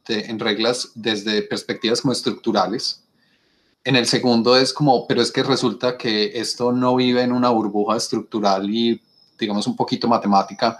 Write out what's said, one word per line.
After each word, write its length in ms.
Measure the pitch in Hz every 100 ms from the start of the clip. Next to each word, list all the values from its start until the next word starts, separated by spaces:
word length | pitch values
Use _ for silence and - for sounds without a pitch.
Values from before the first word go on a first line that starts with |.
| -
de, 140 | 107
en 180 | 104 110
reglas 520 | 117 104 113 - - 113
desde 460 | 110 104 107 104
perspectivas 600 | 101 104 - 98 110 120
como 100 | 135
estructurales". 920 | 113 120 101 - 101 92 104 - - _ _ _ _ _ _ _ _
En 120 | - 131
el 100 | 113
segundo 500 | 127 123 117 113 127
es 160 | 131
como, 360 | - 147 123 -
Pero 140 | 123
es 100 | 113
que 120 | -
resulta 540 | 131 123 123 101 127 123
que 340 | 123 107 104 120
esto 320 | 107 - 123
no 240 | 123 127 127
vive 260 | 127 123
en 120 | 123
una 160 | 123 123
burbuja 480 | 113 104 104 104 113
estructural 720 | - 113 - 110 101 95 101
y, 320 | 113 117 110 _ _ _ -
digamos, 300 | 110 104 113
un 80 | -
poquito 320 | 127 120 117
matemática, 720 | 113 101 98 95 101 120 -